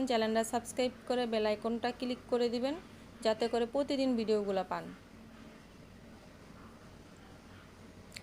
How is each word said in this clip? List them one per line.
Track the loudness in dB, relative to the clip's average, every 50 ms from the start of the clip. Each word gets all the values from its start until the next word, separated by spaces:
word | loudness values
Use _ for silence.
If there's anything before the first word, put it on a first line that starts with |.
| 4 4
চ্যানেলটা | 4 4 4 4 4 4 2 2
সাবস্ক্রাইব | 2 -2 -2 -2 0 0 0 0 0 -4 -2 0
করে | 2 2 2 2
বেল | 2 4 4 4
আইকনটা | 2 2 0 0 0 2 0 -2 -2 0
ক্লিক | -2 -2 -2 -4 -2 0
করে | 2 4 4 4 4
দিবেন, | 2 2 2 0 -2 -6 -14 -18 -18 -18 -18 -14 0 2
যাতে | 2 4 4 2 2 4
করে | 2 2 4 2
প্রতিদিন | 2 2 4 4 4 4 4 4 2
ভিডিওগুলো | 4 4 4 4 4 2 2 2 2 0
পান। | -2 -4 -4 -6 -12 -14 -16 -18 -18 -18 -18 -18 -18 -16 -18 -18 -18 -18 -20 -20 -18 -18 -18 -18 -18 -18 -18 -18 -18 -18 -18 -18 -18 -18 -18 -18 -18 -16 -16 -16 -18 -18 -18 -18 -18 -18 -18 -18 -20 -20 -18 -18 -18 -18 -18 -18 -18 -18 -18 -18 -18 -18 -18 -18 -18 -18 -18 -14 -14 -14